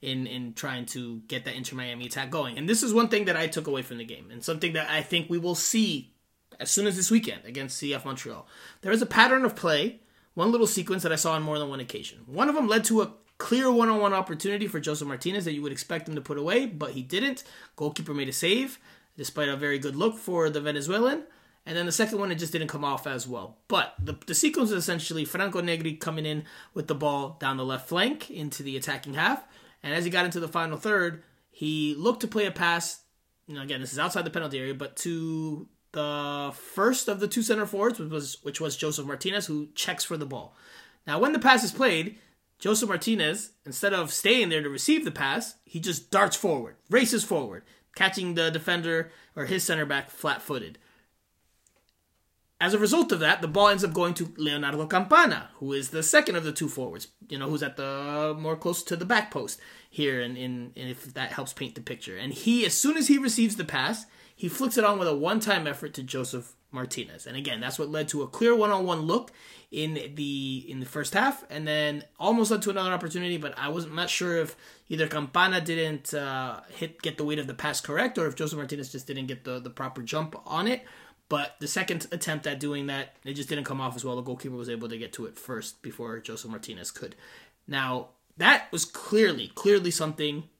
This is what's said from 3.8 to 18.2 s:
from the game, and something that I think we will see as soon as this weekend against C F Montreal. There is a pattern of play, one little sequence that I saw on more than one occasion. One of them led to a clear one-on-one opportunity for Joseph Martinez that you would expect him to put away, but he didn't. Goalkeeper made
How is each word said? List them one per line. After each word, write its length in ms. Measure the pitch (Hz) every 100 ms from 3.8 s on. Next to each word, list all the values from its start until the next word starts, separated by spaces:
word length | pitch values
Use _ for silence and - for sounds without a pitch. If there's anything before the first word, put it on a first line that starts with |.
from 160 | 131 120
the 60 |
game, 260 | 113 113 -
and 120 | 117
something 300 | - 160 175
that 160 | 160 151
I 140 | 156
think 260 | 147 175 160
we 100 | 170
will 160 | 170
see 600 | 170 - 226 214 151 131 _ _ _ _ -
as 120 | -
soon 160 | - 208
as 100 | 185
this 140 | 175
weekend 340 | 226 220 98
against 320 | 104 131 135 135
C 160 | 143
F 120 | 139
Montreal. 420 | 135 131 117 113 - - - -
There 120 | 190
is 100 | 220
a 40 | 233
pattern 380 | - 240 262
of 120 | 254 -
play, 440 | 175 151 190 - _ _ _
one 180 | - 185
little 140 | 233 220
sequence 360 | - 170 185
that 100 | 175
I 40 | 160
saw 180 | 170
on 80 | 160
more 160 | 156 151
than 100 | 147
one 120 | 139
occasion. 400 | 127 - - - 120
One 220 | 143 277
of 60 |
them 140 | 294 240
led 160 | 220
to 180 | 220 226
a 100 | 208 - _ _
clear 320 | - 240 262
one-on-one 420 | 233 226 214 202
opportunity 540 | 190 190 156 196 208 202
for 140 | 165
Joseph 260 | 147 151 143
Martinez 380 | 131 165 202
that 80 | 170
you 100 | 151
would 100 | 147
expect 360 | 135 - 165 160
him 80 | 151
to 40 |
put 180 | 131 143
away, 280 | 151 226 269
but 240 | 165 147
he 120 | 135
didn't. 420 | 127 175 269 262 - - - -
Goalkeeper 360 | 151 147 156
made 160 | 143